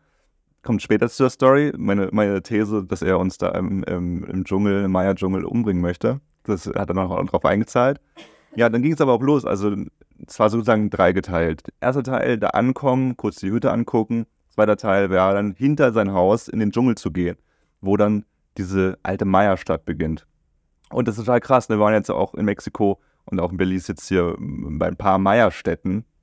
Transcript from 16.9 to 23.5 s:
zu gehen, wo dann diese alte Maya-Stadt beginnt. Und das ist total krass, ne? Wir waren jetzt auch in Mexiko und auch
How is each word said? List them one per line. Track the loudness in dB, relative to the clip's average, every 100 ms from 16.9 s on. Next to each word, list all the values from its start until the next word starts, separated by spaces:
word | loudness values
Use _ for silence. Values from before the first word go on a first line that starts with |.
| 0
zu | -4
gehen, | -2 -4 -6 _ _ _ _
wo | 0 2
dann | 2 0 -6 _ _ -10
diese | -2 0 0 -2
alte | -6 -2
Maya-Stadt | 2 4 4 0 -2 -6 -6
beginnt. | -4 -4 -6 _ _ _ _ _ _ _
Und | -4 -4
das | -4
ist |
total | 0 0
krass, | 2 2 2
ne? | 2
Wir |
waren | 4
jetzt | 2 0
auch | -2 -4
in | -2
Mexiko | -2 -2 -8 -2 -2 -2 _ _
und | -8 -4
auch | -4